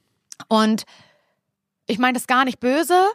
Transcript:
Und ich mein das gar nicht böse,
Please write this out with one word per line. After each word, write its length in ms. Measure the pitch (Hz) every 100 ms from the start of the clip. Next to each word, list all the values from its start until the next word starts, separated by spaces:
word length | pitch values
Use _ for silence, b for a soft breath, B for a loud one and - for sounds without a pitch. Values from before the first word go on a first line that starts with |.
| _ _ - - -
Und 360 | 220 214 220 - b b b b b _ _ _ _ -
ich 120 | 214
mein 160 | 254
das 120 | 247 -
gar 180 | 254
nicht 140 | 269 240
böse, 420 | 247 277 339 359 381